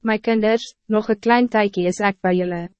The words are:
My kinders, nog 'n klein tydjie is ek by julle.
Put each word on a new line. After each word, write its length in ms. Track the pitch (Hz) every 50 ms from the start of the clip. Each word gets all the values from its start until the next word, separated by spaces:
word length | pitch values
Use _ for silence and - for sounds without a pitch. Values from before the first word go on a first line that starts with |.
| _
My 160 | 226 220 214
kinders, 560 | - - 226 220 214 214 226 233 - - - _ _ _
nog 200 | 214 214 214 -
'n 100 | 220 208 -
klein 240 | 226 233 240 247 240
tydjie 380 | - 220 208 208 202 190 175 180
is 120 | 180 -
ek 200 | 208 202 196 _ -
by 100 | 185 180
julle. 320 | 180 180 180 180 170 170 175 _ _